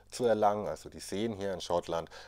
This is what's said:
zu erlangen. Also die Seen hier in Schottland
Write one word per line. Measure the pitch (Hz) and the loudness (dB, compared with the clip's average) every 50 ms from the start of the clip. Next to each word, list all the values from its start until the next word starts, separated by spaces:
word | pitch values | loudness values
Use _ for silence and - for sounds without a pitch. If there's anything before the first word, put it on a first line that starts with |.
| - - | -20 -12
zu | - - 123 | -4 2 4
erlangen. | 117 110 107 107 101 104 104 101 76 | 4 4 6 6 4 4 2 -2 -4
Also | 78 - - - | -6 -6 -8 -12
die | - - | -14 -12
Seen | - - 98 98 110 117 110 | -10 -6 -4 -2 -2 -2 -4
hier | 95 98 98 95 | -4 -4 -4 -4
in | 85 | -4
Schottland | - - 87 87 - - 85 82 80 78 - - - | -2 0 0 0 0 0 -2 -2 -4 -4 -10 -18 -18